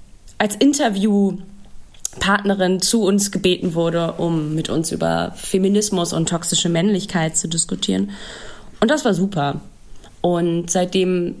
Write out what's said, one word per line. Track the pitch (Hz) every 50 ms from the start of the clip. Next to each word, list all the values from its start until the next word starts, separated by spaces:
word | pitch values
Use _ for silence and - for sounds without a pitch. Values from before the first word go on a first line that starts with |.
| - - - - - - - -
als | 214 208 208
Interviewpartnerin | - 277 277 285 - 294 233 196 196 196 220 202 202 196 190 175 180 - - - - - - - - - - - - - - - - - 196 202 208 202 202 196 196 185 180 185 180
zu | - - - 233 208
uns | 180 196 202 202 -
gebeten | - 190 - 185 180 - - 180 160
wurde, | 170 165 165 165 170 170 165 -
um | - 170 170 165 160 151 151 156
mit | 156 151 -
uns | 110 160 160 -
über | - - - 82 82 85 85 - -
Feminismus | - - - - 190 185 190 202 208 208 - 196 175 170 170 170
und | 165 165 -
toxische | 180 165 - - - - - 170
Männlichkeit | 170 165 175 214 208 180 202 - - 175 160 160 160 -
zu | - 165
diskutieren. | 170 165 - - 190 196 - - 190 190 202 202 202 - - - - - - - - - - - - -
Und | 208 226
das | 302 294 -
war | 240 190
super. | 165 190 196 202 156 143 143 - 156 - - - - - - - - - - - -
Und | - 180 175 170 175 170 165 170 170 170
seitdem | - 185 180 180 180 190 185 180 180 180 175 175 175 -